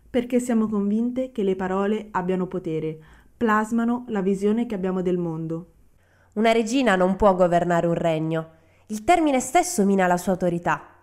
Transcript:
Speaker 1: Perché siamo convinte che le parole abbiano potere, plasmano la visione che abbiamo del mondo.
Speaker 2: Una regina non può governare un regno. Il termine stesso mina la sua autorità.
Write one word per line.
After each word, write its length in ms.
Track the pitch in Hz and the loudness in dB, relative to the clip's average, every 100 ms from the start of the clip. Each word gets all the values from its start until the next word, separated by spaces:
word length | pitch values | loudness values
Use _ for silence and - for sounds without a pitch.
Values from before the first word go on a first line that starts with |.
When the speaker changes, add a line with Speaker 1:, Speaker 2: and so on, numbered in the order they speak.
| _ | _
Speaker 1:
Perché 320 | 254 247 247 | -4 0 -2
siamo 280 | 247 226 220 | 0 0 0
convinte 640 | 214 202 214 240 247 254 | 0 0 0 -2 -4 -6
che 100 | - | -2
le 120 | 196 | -2
parole 540 | 190 185 190 202 214 - | 0 -2 -2 0 -2 -4
abbiano 340 | 185 180 185 180 | -6 -2 -2 -2
potere, 520 | 180 170 160 156 156 - - - - | -6 -6 -6 -6 -8 -16 -20 -20 -4
plasmano 680 | 233 214 220 233 233 240 - | 0 0 0 -2 0 -2 -4
la 140 | 208 | -4
visione 420 | 185 190 202 220 | -2 0 0 0
che 100 | 240 | -2
abbiamo 280 | 202 185 185 | -4 -4 -2
del 160 | 180 180 | -2 -2
mondo. 540 | 170 160 160 165 175 _ _ _ _ _ _ 208 | -2 -6 -6 -8 -12 _ _ _ _ _ _ -2
Speaker 2:
Una 160 | 226 | 2
regina 440 | 226 214 262 247 185 | 2 2 2 2 4
non 200 | 185 190 | 2 4
può 180 | 208 | 4
governare 520 | 185 180 170 175 170 170 | 4 4 2 2 0 2
un 60 | |
regno. 600 | 165 170 156 160 160 160 - _ _ - | 0 0 0 0 -2 -6 -12 _ _ -12
Il 180 | 214 | -6
termine 360 | 214 349 302 269 | 2 2 4 0
stesso 440 | 247 349 - - | 2 0 0 2
mina 220 | 196 196 180 | 2 4 4
la 100 | 175 | 2
sua 160 | 202 | 0
autorità. 480 | 180 180 170 175 151 - _ | 0 0 -2 -2 -4 -6 _